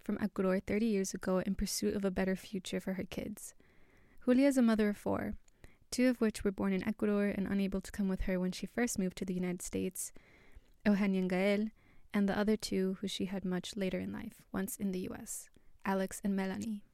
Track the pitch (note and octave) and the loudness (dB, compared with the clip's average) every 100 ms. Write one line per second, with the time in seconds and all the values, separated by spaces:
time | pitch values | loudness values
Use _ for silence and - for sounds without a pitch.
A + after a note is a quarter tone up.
0 | - G#3 G#3 - F#3+ F#3 - G3+ A#3 G3 | -6 -2 -2 0 2 2 0 0 2 2
1 | F#3+ F#3+ - F#3 F#3+ F#3+ G3+ - G#3 G#3 | 0 -2 0 0 2 0 -2 0 0 0
2 | G3 F#3 F#3+ F#3+ - F#3 - F#3+ F#3+ F#3+ | 0 0 0 -2 -4 -8 -4 -4 -4 -4
3 | F#3+ - - G#3 - - - - - - | -6 -6 -8 -8 -14 -18 -20 -20 -20 -20
4 | - - - B3+ C#4 C4+ A#3 A3 G#3 G3+ | -20 -4 4 6 6 6 6 6 4 0
5 | G3 G3 G#3 G#3+ - _ - - - - | -2 -2 -2 -8 -12 _ -20 -20 -6 2
6 | B3+ B3 A3+ - G#3 G3 G3+ F#3+ G#3+ G#3+ | 4 4 2 2 -2 0 0 0 0 0
7 | G#3+ G#3 G3+ G3+ F#3+ G3 G3 F#3+ - - | 2 2 2 0 0 2 0 -2 -4 -2
8 | G3 F#3+ - F#3 F#3 F#3 F#3+ - A#3+ - | 0 0 0 0 0 -2 -6 -2 0 0
9 | F#3 - F#3+ F3+ F3+ F3+ - F#3+ F#3 - | -2 -2 -4 -2 -2 -4 -4 -4 -4 -4
10 | - - - - - - - - G#3 G3+ | -10 -12 -20 -20 -20 -20 -20 -4 2 4
11 | G3+ F#3+ F#3 F#3 G3 G3+ G#3+ - - - | 4 2 2 2 2 2 0 -6 -20 -20
12 | - G#3 G3+ - G#3 A3 - F#3+ F#3+ F#3+ | -6 0 2 2 2 0 0 0 0 -2
13 | F#3+ - F#3+ G3 F#3 F3+ - G#3+ F#3+ F#3 | -4 -4 -4 -4 -2 -2 -4 -4 -2 -2
14 | F#3+ G#3 G#3+ - - F#3+ F#3+ - G3+ F#3 | -4 -8 -10 -14 -8 -6 -4 -4 -4 -2
15 | F#3 A3+ A3 - - - - - - F#3+ | -6 -8 -12 -12 -14 -20 -20 -10 -2 0
16 | F#3+ - G3+ G3 F#3+ G3 A3 G#3 - | -2 -4 -2 0 -2 -4 -6 -8 -10